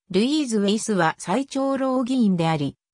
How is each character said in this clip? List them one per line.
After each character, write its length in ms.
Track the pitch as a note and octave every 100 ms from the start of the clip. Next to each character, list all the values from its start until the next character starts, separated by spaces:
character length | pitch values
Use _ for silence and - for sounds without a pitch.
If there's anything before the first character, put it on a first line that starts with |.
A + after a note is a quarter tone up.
| -
ル 120 | F#3
イ 200 | A#3+ D#4
ー 40 | C#4
ズ・ 120 | A3
ウ 60 |
ェ 60 | G3+
イ 80 | A3
ス 140 | -
は 220 | G3+ D#3+ -
最 280 | - G3 C#4
長 300 | C4+ C4+ C4+
老 260 | C4+ C4
議 100 | A#3+
員 240 | C4 G#3+ F3+
で 100 | D#3+
あ 80 | D#3+
り、 200 | C#3 - _